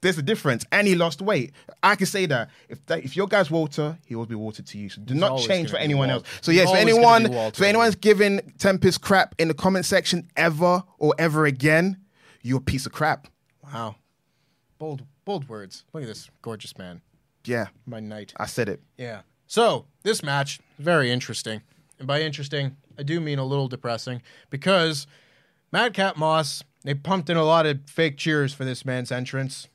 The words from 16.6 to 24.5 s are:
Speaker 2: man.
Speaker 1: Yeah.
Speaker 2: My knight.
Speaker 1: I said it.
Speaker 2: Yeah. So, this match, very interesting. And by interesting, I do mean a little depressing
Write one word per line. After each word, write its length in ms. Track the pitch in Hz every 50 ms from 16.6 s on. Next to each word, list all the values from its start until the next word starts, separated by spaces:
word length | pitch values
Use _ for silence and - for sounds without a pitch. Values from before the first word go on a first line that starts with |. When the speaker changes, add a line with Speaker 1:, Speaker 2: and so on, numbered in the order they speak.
| - - - -
Speaker 2:
man. 240 | 95 90 87 87 _ _ _ _ _ _ _ _ _
Speaker 1:
Yeah. 220 | - 123 120 107 95 _ _ _
Speaker 2:
My 140 | - 120 113
knight. 340 | 110 107 107 107 104 98 - -
Speaker 1:
I 100 | 104 107
said 220 | - - 117 101
it. 120 | 95 - _ _ _ _
Speaker 2:
Yeah. 240 | 127 120 113 101 - _ _ _ _ _
So, 380 | - - 233 220 165 123 - _ _ _ _
this 200 | 190 220 214 -
match, 360 | 147 139 143 143 143 - - _ _ _ _
very 320 | 143 165 175 160 135 123
interesting. 500 | 123 123 123 - 117 - - 117 110 107 _ _ _ _ _ _ _ _
And 80 | 139 131
by 140 | 143 147
interesting, 540 | 156 156 143 147 143 139 160 147 139 135 - _ _ _ - -
I 60 | 143
do 160 | 143 156 170
mean 160 | 165 151 143 139
a 60 | 135
little 220 | 131 139 143 135 131
depressing 540 | 127 117 _ 120 117 113 - - 127 120 _ - - - _ _